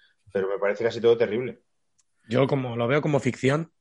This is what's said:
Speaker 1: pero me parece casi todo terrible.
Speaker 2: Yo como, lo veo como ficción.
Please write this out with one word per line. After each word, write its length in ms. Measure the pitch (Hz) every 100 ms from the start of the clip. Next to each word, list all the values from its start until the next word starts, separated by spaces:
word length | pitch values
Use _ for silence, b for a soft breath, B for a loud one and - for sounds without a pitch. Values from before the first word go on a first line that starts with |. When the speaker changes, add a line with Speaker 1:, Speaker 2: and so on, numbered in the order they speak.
| _ _ _
Speaker 1:
pero 160 | 98 95
me 100 | 98
parece 260 | 101 104
casi 180 | 113 113
todo 140 | 117 117
terrible. 420 | 107 110 127 - _ _ _ _ _ _ -
Speaker 2:
Yo 180 | 123 135
como, 280 | 139 127 117
lo 120 | 120
veo 140 | 147
como 180 | 156 139
ficción. 520 | 127 - 127 151 165 _